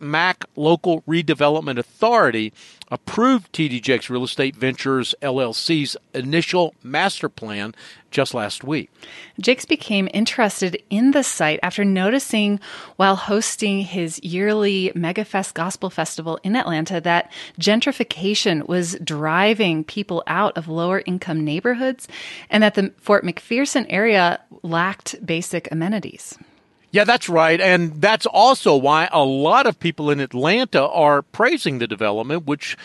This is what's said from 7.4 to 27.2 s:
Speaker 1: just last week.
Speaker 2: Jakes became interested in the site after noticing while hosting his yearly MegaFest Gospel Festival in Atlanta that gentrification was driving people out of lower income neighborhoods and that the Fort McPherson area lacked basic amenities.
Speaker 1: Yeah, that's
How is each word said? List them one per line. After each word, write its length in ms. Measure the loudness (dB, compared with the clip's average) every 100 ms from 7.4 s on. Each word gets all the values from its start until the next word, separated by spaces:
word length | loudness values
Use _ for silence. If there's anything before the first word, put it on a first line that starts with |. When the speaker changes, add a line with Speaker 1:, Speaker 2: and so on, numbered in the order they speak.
| -10 -8 -8 -12 -20 -20 _
Speaker 1:
just 220 | -2 -2
last 320 | -2 -6 -6 -6
week. 260 | -6 -6 _ -20 -20 -18 -4
Speaker 2:
Jakes 240 | -2 0
became 460 | -2 -4 -2 -2 0
interested 680 | -2 -2 0 -2 0 -4 -4 -4
in 220 | 2 4
the 120 | 4
site 380 | 0 0 -2 0
after 220 | -4 0 0
noticing 720 | 2 2 0 0 0 0 -2 -6 -18 -10 0
while 180 | 2 2
hosting 640 | 0 -2 -2 -2 -2 -2
his 420 | -4 -6 -6 -8
yearly 720 | -6 -2 0 2 0 0 -2
MegaFest 600 | -2 -2 -2 -4 -4 -4
Gospel 360 | -6 -6 -4 -6
Festival 480 | -4 -6 -6 -6 -6
in 140 | -2 -2
Atlanta 420 | 0 -2 -2 -2
that 320 | 0 0 0 -10 -16 -2
gentrification 1080 | 2 2 0 -2 -6 -4 -2 0 0 0 0
was 300 | -2 -2 -6
driving 840 | -6 -4 0 2 2 2 2 0 -4
people 360 | -8 -4 -4 -2
out 300 | 0 0 -2
of 100 | -6
lower 340 | -2 -2 -2 -2
income 400 | -6 -4 -4 -2
neighborhoods 640 | -2 -2 -2 -2 -6 -12 -16 -16 -18 -2
and 120 | 2
that 140 | 4 2
the 180 | -2 -2
Fort 260 | 2 2
McPherson 640 | 2 -6 -4 -2 0 -2 -2
area 540 | 0 2 4 2 0 _ -12
lacked 600 | -4 -2 -2 -4 -12 -10 -4
basic 460 | -4 -4 -6 -4
amenities. 640 | -4 -2 -4 -6 -14 -20 -20 -20 _ _ _ _
Speaker 1:
Yeah, 120 | 2
that's 240 | 4 2